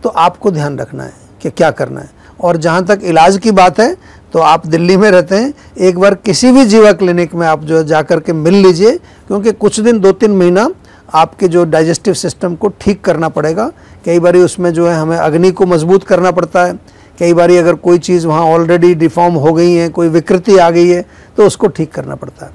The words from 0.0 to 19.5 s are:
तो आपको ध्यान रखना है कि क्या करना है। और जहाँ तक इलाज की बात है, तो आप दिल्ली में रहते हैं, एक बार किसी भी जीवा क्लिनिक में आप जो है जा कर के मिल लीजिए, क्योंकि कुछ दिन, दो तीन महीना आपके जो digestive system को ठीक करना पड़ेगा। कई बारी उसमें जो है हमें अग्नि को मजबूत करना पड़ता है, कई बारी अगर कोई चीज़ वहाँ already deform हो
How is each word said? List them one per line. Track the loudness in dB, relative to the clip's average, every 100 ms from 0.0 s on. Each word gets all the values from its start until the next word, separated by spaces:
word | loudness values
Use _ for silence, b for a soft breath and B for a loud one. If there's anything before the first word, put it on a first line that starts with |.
तो | -6
आपको | -2 -2 0 -4
ध्यान | -4 -6 -8
रखना | -12 -12
है | -16 -18 -20 -12
कि | -12
क्या | -2 -2
करना | 0 -8 -10
है। | -18 _ b b
और | -4 -2
जहाँ | -2 -2
तक | 0 -2
इलाज | 0 2 4 2
की | 0
बात | 2 2 2
है, | -2 -2 b b _
तो | -2
आप | 2 0 0
दिल्ली | -4 0 2
में | 4
रहते | 2 2 -2
हैं, | -4 -8 b -2
एक | -2 2
बार | 0
किसी | 0 -4 0 2
भी | 4
जीवा | 4 6 4
क्लिनिक | 4 0 -2 -4
में | -2 -2
आप | -2
जो | -2 -2
है | 0
जा | -2
कर | 0 -4
के | -2
मिल | -4 0
लीजिए, | 4 4 4 2 0
क्योंकि | -8 -20 -8 -4 -4
कुछ | -2 -2 0
दिन, | 0 2
दो | 0
तीन | 0 0
महीना | 2 2 2 -2 -4 b b b
आपके | -2 -2 0 -2
जो | 0
digestive | 0 0 0 -2 -4
system | -4 -6 -8 -8
को | -4 -6
ठीक | -4 -6 -4
करना | -2 -2 -2
पड़ेगा। | -4 -4 -4 -6 -8 b b
कई | -2 0
बारी | 2 2
उसमें | 2 0 -4
जो | -2 -2
है | -2
हमें | -4 -2
अग्नि | -2 0 0
को | 0 0
मजबूत | 0 2 0
करना | 0 0 0
पड़ता | -2 -4 -2
है, | -2 -4 -16 b b -6
कई | 0
बारी | 2 4 4
अगर | 2
कोई | 0 0 0
चीज़ | 0 -2 0
वहाँ | -2 0
already | 0 0 2 2
deform | 2 -2 0 -2
हो | 0 0